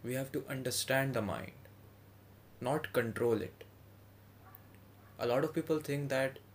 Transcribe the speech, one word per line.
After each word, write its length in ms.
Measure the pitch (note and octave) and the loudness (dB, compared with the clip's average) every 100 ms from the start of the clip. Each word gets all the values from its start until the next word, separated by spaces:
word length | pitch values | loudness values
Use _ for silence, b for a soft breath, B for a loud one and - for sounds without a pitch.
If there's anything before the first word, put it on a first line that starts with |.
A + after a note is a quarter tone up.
We 80 | A#2+ | -2
have 160 | B2+ C3+ | -4 -2
to 120 | C#3+ - | -4 -4
understand 680 | C3+ B2+ - - C3+ C3+ | -4 -2 -2 2 4 4
the 80 | B2 | 2
mind, 300 | G2+ B1+ - - - - - - - - - - - - | 0 -4 -6 -14 -20 -20 -20 -20 -20 -20 -20 -20 -20 -6
not 320 | B2 D3+ - | -2 0 2
control 480 | B2+ A#2 G#2 A#2+ A2 | 0 0 2 4 4
it. 240 | - - - - - - - - - - - - - - - - - - | 0 -10 -20 -20 -20 -20 -20 -20 -20 -20 -20 -20 -20 -20 -20 -20 -20 -6
A 80 | A#2+ | 0
lot 180 | B2+ | 2
of 100 | D#3 | 2
people 240 | E3 D#3+ D#3 | -2 0 -2
think 320 | D3 C#3+ C#3+ | 0 -2 0
that 300 | C3 C3+ - - | 0 0 -4 -18